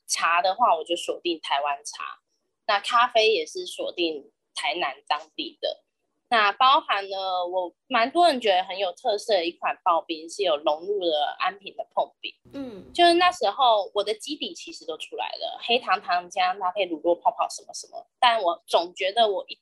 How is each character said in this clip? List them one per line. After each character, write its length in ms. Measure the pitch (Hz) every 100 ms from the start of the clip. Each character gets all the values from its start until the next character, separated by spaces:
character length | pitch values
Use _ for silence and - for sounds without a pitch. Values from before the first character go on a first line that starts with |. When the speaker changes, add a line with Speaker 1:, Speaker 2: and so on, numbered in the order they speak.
| -
Speaker 1:
茶 340 | - 170 170
的 140 | 185 190
话， 200 | 214 165
我 80 |
就 120 | 156 175
锁 240 | - 147
定 180 | 175 160
台 200 | - 143
湾 160 | 143 143 -
茶， 180 | - 71 60 _ _ _ _ -
那 120 | 202
咖 280 | - 240 247
啡 240 | 226 220
也 140 | 190 156
是 200 | 185 180
锁 260 | - -
定 380 | - 165 147 143 _ _ -
台 200 | 156 170
南 200 | 147 131 -
当 120 | 151 - -
地 220 | 135 -
的。 220 | - - _ _ _ _ -
那 200 | 233 202
包 280 | 202 262 302
含 300 | 302 202 196
了 380 | 196 190 180 180
我 260 | 185 175 - -
蛮 240 | 240 254
多 160 | 339 349
人 120 | 254
觉 160 | 214 180
得 80 |
很 140 | 185 185
有 140 | 185
特 260 | 175 247 208
色 160 | -
的 100 | 196
一 80 | 170
款 240 | - 180 -
刨 220 | 180 165 -
冰， 240 | 156 165
是 140 | -
有 140 | 180 147
融 280 | 156 156 190
入 140 | 208
了 360 | 175 151 147 -
安 180 | 180 202
平 180 | 190 -
的 80 | -
碰 160 | 196 156 _
冰。 100 | - - _
Speaker 2:
嗯。 320 | 277 254 196 -
Speaker 1:
就 100 | -
是 120 | 349 339
那 160 | 359
时 180 | - 196
候 400 | 294 247 214 175 202
我 80 |
的 100 | 202
基 220 | 220 - 294
底 180 | 226
其 180 | - -
实 140 | - 156
都 100 | 156
出 180 | - 151
来 100 | 95
了， 340 | - 82 -
黑 160 | - 240
糖 200 | 240 185
糖 300 | - 175 175
浆 300 | 196 180 196
搭 120 | 185
配 140 | 208 180
乳 160 | 156
酪 140 | 170 175
泡 160 | 185
泡 160 | - 160
什 140 | - -
么 80 |
什 140 | - -
么， 180 | - - _
但 200 | 247 226
我 220 | 175 170 -
总 260 | 202 175
觉 180 | 175 190
得 160 | 226 220
我 160 | 185 -
一 80 | -